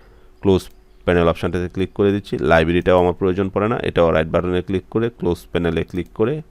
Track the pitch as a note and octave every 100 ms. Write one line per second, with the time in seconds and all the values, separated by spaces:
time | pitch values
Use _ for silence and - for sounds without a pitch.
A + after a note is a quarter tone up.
0 | - - - - G2+ F#2 - - _ -
1 | - F2 E2 E2 F#2 F2+ F2 - F#2 -
2 | G2+ G2+ - - C2 E2 E2 F2 F2 F#2
3 | F2+ E2+ F#2+ F2+ G2 G2 G#2+ B2 - -
4 | E2+ D#2+ E2 E2+ F2 F2+ F2 F#2 - A2+
5 | A#2 - F#2 E2+ - F2 E2+ E2 D#2+ F#2
6 | E2 - A2 D3+ D#3